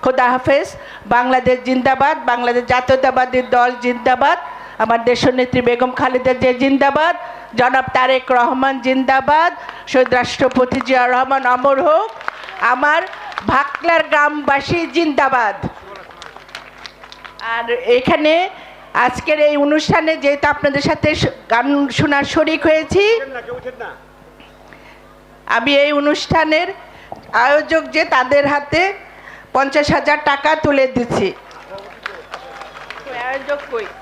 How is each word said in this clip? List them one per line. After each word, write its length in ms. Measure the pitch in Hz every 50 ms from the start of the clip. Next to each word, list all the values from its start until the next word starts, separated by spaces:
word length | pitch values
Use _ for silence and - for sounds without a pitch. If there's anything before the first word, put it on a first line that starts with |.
| -
খোদা 240 | 254 254 262 254 247
হাফেজ। 360 | 247 254 254 - 277 285 370 370 - - - - - - -
বাংলাদেশ 520 | 202 233 240 247 254 262 254 247 247 254 247 -
জিন্দাবাদ, 500 | 240 262 254 247 277 262 262 269 285 311 311 -
বাংলাদেশ 380 | 254 240 240 247 240 240 247 240 240 254
জাতীয়তাবাদী 680 | 254 254 262 269 262 262 269 254 254 254 247 247 254
দল 300 | 247 247 - 247 240 247 254 254
জিন্দাবাদ, 560 | - 247 247 240 226 262 254 247 269 285 339 349 - - - - - - - -
আমার 220 | 220 220 233 233 226
দেশনেত্রী 580 | 240 247 240 - 285 254 254 254 247 254 254
বেগম 300 | 240 240 240 240 247 254
খালেদা 420 | 247 - 285 262 262 254 254 262 254
জিয়া 200 | 247 240 254 247
জিন্দাবাদ, 640 | 247 262 269 269 269 277 277 277 302 311 330 339 311 - - - - - - -
জনাব 300 | 226 247 254 262 269 262 262 -
তারেক 320 | 262 254 254 262 254 254 -
রহমান 440 | 262 247 240 240 269 262 262 269 269 269
জিন্দাবাদ, 680 | 262 262 262 262 262 254 269 269 262 269 285 311 330 349 349 - - - - - - -
শহীদ 220 | - 262 254 240 247
রাষ্ট্রপতি 680 | 254 247 - - - 285 247 - 262 254 247 - 262 262 226
জিয়া 160 | 262 254 247 247
রহমান 360 | 254 247 262 262 269 269 262 247
অমর 300 | 247 254 254 277 277 269 339 339
হোক, 220 | 302 330 415 453 - - - - - - - - - -
আমার 400 | - 226 247 262 277 294 302 330 359 381 - - - 415 - - - 202
ভাকলার 560 | 220 262 285 302 - - - 339 330 330 311 311
গ্রামবাসী 680 | 302 294 294 294 302 302 285 262 277 277 277 - 320 349 330 - - 311
জিন্দাবাদ। 580 | 339 311 285 254 285 269 277 254 233 208 196 - - - - - - 190 196 196 202 - - - - - - - - - - - - - - - - - - - - - - - - - - - - 226 226
আর 100 | 233 233 233 233 - 165 196 240 247
এখানে 360 | 254 - 339 302 302 302 311 339 370 403 - - - - - - - - -
আজকের 460 | - 240 247 247 - - - 302 302
এই 160 | 302 294 294 285
অনুষ্ঠানে 560 | 285 285 302 311 302 - 370 339 320 311 320 311
যেহেতু 300 | 254 277 285 285 - 294
আপনাদের 360 | 285 285 - 285 277 277 294 -
সাথে 200 | 320 302 - 302 302
স-, 180 | 302 - 523 - - - -
গান 180 | 220 233 247 269 285 285 285 269 240 -
শোনার 260 | 294 294 285 277 277
শরিক 380 | - - 330 311 302 320 320 - 330
হয়েছি, 340 | 311 311 311 311 - 370 403 415 453 453 539 269 269 240 233 - 247 247 240 254 240 233 233 185 - - - - - - - - - - - - - - - - - - - - - - - - - - - - - - - -
আমি 240 | - 233 233 269 285
এই 160 | 277 285 294 302 285
অনুষ্ঠানের 680 | 285 294 294 294 - - - 330 320 311 311 311 349 370 392 - - - - - - - - - - - -
আয়োজক 500 | 220 240 262 285 302 311 302 320 320 302 - -
যে 80 | 311 330
তাদের 400 | 359 - 262 254 247 285 285 285 277
হাতে 360 | 294 285 285 285 - 311 359 392 403 - - - - - - - - - - - -
পঞ্চাশ 340 | 254 269 269 277 311 294 294
হাজার 280 | - 294 277 294 294 294 302 294
টাকা 220 | 285 285 - 302 311
তুলে 300 | 311 311 311 285 277 262 262
দিচ্ছি। 400 | 262 254 240 233 - - 208 190 - - - - - - - - - - - - - - - - - - - - - - - - - - - - - - - - - - - 277 254 240 240 254
আয়োজক 320 | 262 277 269 269 285 294 285 277
কই? 140 | 262 226 208 - - -